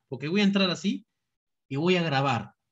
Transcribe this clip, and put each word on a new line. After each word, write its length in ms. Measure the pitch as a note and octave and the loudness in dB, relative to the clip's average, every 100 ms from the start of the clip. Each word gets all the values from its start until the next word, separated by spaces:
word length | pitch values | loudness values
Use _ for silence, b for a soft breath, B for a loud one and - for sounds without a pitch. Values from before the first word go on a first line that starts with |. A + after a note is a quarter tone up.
| - | -14
porque 200 | B2 D3 | -10 -2
voy 140 | G3+ | 2
a 40 | |
entrar 240 | G3 G3 F#3 | 2 2 0
así 340 | D#3+ G3+ C#4+ - _ _ _ _ _ - | -2 -4 -4 -8 _ _ _ _ _ -8
y 60 | |
voy 200 | C3+ F3 F3+ | -2 2 2
a 40 | |
grabar. 500 | E3 C#3 C#3 A2+ G2 _ _ | 2 0 0 0 -4 _ _